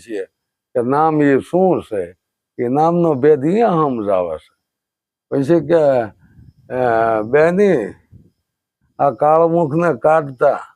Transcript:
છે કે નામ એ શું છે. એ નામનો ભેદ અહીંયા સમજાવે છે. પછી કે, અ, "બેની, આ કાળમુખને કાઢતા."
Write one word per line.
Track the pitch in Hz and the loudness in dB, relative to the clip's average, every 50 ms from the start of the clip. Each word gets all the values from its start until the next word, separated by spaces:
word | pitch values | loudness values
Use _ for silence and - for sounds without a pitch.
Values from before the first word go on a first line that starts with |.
| - | -8
છે | 117 107 98 92 _ _ _ _ _ _ _ _ _ - | -12 -10 -10 -10 _ _ _ _ _ _ _ _ _ -4
કે | 127 | -4
નામ | 117 123 139 147 160 160 156 151 | -2 0 0 0 0 0 2 2
એ | 147 143 139 131 135 - | 2 2 2 0 -2 -2
શું | - 180 190 185 156 110 92 - | -2 0 2 2 0 -2 -4 -6
છે. | 107 98 87 85 95 _ _ _ _ _ _ _ - - | -6 -6 -8 -8 -12 _ _ _ _ _ _ _ -8 -6
એ | 123 120 | -4 -2
નામનો | 131 147 156 170 170 175 170 165 147 | 0 0 0 2 2 0 0 0 0
ભેદ | 123 131 151 151 135 | 2 2 2 2 2
અહીંયા | 131 160 185 226 240 208 | 0 -2 0 2 0 2
સમજાવે | 175 160 156 143 127 113 101 101 98 92 90 85 78 | 2 0 0 -2 -2 -4 -2 -2 -2 -2 -2 -4 -6
છે. | 78 _ _ _ _ _ _ _ _ _ _ _ _ _ _ _ _ _ - | -12 _ _ _ _ _ _ _ _ _ _ _ _ _ _ _ _ _ -6
પછી | 131 139 135 135 170 165 143 | -4 -4 0 0 0 0 0
કે, | 143 170 165 151 143 135 123 113 101 - _ _ _ _ - - - _ _ _ - 123 | 0 0 2 2 2 2 0 -2 -4 -10 _ _ _ _ -20 -20 -20 _ _ _ -10 -6
અ, | 127 127 123 113 113 113 113 113 107 | -4 -2 0 0 0 0 0 -2 -2
"બેની, | 107 113 127 147 156 170 175 190 208 196 170 127 101 87 82 _ _ _ - - - _ _ _ _ _ _ _ _ _ _ _ _ _ _ - | -4 0 2 2 2 2 2 2 2 2 2 0 -2 -6 -10 _ _ _ -20 -20 -20 _ _ _ _ _ _ _ _ _ _ _ _ _ _ -2
આ | 139 143 | -2 -2
કાળમુખને | 113 - - 151 156 160 170 165 165 170 170 139 147 165 175 170 139 | 0 0 0 2 4 4 2 2 2 0 -2 -2 -2 -2 -2 -2 -2
કાઢતા." | 113 - 156 156 160 151 139 131 - 156 139 113 - - - _ | 0 0 2 2 2 0 -4 -6 -2 0 0 0 -2 -8 -16 _